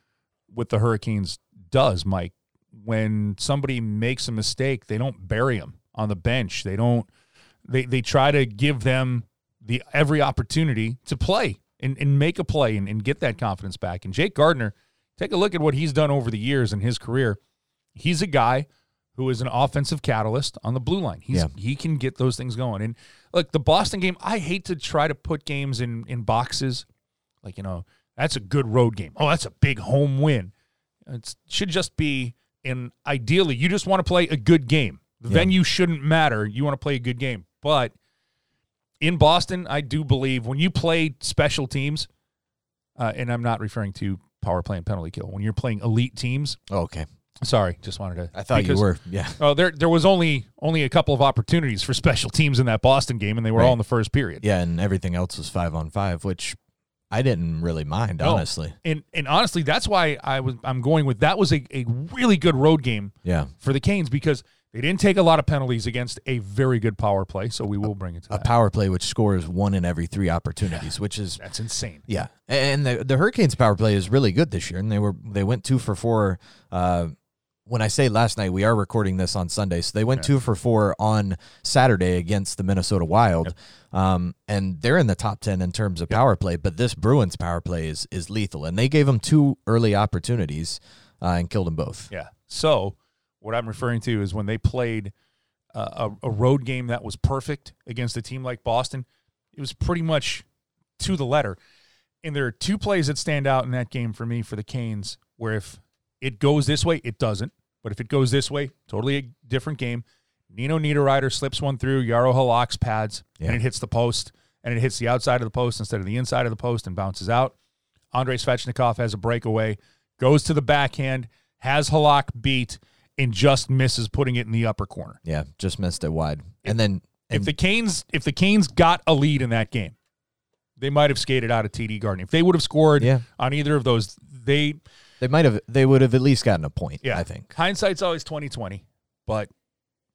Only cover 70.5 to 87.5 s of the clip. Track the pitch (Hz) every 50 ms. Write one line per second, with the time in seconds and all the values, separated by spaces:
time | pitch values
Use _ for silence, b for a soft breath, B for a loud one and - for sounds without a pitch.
70.5 | 85 - 107 92 82 82 76 78 - - 101 104 - - 104 90 82 - - 92
71.5 | - - 107 110 - - - 113 80 73 - - 110 - - - _ _ _ -
72.5 | 127 139 131 139 135 143 143 131 123 - - 131 135 127 170 220 - - 208 139
73.5 | - - 127 110 101 90 110 110 104 101 92 92 113 135 139 104 87 117 165 151
74.5 | 98 90 - - 85 90 98 110 107 101 104 101 95 - - 113 101 101 98 98
75.5 | 120 110 - - 131 131 131 - 101 - - 117 113 110 104 98 92 b b b
76.5 | b b b b - 90 90 90 90 87 85 82 71 - _ _ _ _ _ _
77.5 | _ _ _ - 120 120 110 107 - - 139 127 104 110 117 110 - - 104 92
78.5 | 90 95 98 110 117 107 98 - - 113 104 95 92 92 92 87 - 104 90 82
79.5 | - - 104 98 87 85 - - - 107 107 117 131 135 - - 143 131 123 -
80.5 | 110 - - 123 113 107 104 101 - - 104 107 110 107 101 98 92 B B B
81.5 | B B B - - 131 127 131 113 90 90 92 90 87 85 82 104 101 98 -
82.5 | - - 98 92 98 95 90 - 107 95 85 78 87 107 117 104 87 82 82 87
83.5 | 90 B B B B B B B - 92 95 95 95 90 87 90 - _ _ -
84.5 | 104 101 95 95 92 78 - 120 143 180 156 110 95 - - 107 101 - - 110
85.5 | 98 92 92 90 87 - 110 101 92 82 85 - 95 110 127 135 101 - - 95
86.5 | 85 82 - 95 82 - 120 117 - - 82 107 135 143 110 90 - - 85 85